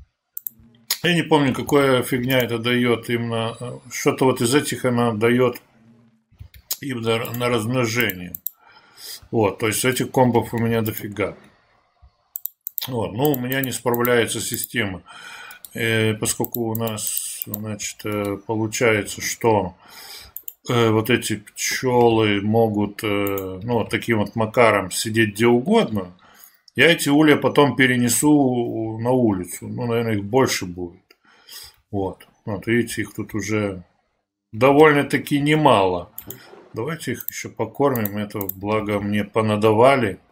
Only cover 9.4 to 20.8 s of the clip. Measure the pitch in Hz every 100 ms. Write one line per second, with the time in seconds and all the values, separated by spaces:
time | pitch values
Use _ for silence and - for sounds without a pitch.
9.4 | 101 92 110 104 127 127 131 - 123 117
10.4 | 113 117 113 117 107 101 107 104 92 82
11.4 | - _ _ _ _ _ - _ _ -
12.4 | - _ - - - 123 92 98 151 135
13.4 | 123 135 131 113 127 120 120 120 113 117
14.4 | - 107 - 127 101 90 - - - -
15.4 | - - - - 113 110 110 107 117 -
16.4 | 117 123 113 113 113 107 - - - -
17.4 | - 107 107 104 - - 107 104 101 98
18.4 | - 110 110 110 120 107 101 - - -
19.4 | 120 107 92 - - - - - - -
20.4 | - - - 120